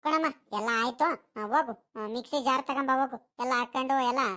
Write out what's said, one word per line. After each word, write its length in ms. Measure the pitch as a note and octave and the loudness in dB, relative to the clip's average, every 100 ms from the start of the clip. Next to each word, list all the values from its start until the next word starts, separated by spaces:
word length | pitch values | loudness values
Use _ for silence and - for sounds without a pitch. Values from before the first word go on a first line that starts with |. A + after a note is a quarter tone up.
ಕಣಮ್ಮ, 220 | D4+ D#4+ D#4+ - _ G#3 | 0 0 0 -4 _ -4
ಎಲ್ಲ 120 | A3 A#3 A#3 | 0 0 0
ಆಯ್ತು. 200 | A#3+ D#4 D#4 _ - | 0 0 0 _ -10
ಆ, 80 | G#3 | 0
ಹೋಗು, 440 | C4+ C4+ A3 _ - | 0 0 -6 _ -10
ಆ, 120 | G#3+ | -6
ಮಿಕ್ಸಿ 360 | A#3 B3 D4 | -6 -4 -2
ಜಾರ್ 240 | C4+ C4 C4+ | 2 0 0
ತಗೊಂಬ 240 | C4+ C4+ | -2 2
ಹೋಗು. 420 | C4 C4+ B3+ _ - | 2 2 -4 _ -8
ಎಲ್ಲ 140 | B3 | -2
ಹಾಕೊಂಡು 540 | B3 A#3+ C4+ C4 C4+ B3+ | 0 0 -2 0 2 2
ಎಲ್ಲ 100 | B3+ A#3+ | 2 0